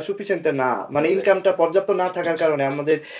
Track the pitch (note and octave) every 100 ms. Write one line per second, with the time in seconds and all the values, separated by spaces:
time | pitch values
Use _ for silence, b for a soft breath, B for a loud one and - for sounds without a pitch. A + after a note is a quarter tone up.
0 | D#3 G3 G3+ F3+ D#3 C#3 B2+ A2 - C#3+
1 | D#3 G3 G3+ F#3 F#3 F3+ E3 F3+ G3 F#3
2 | F3+ F3+ E3+ D#3+ E3 D3 C3+ D3 D3 D3+
3 | B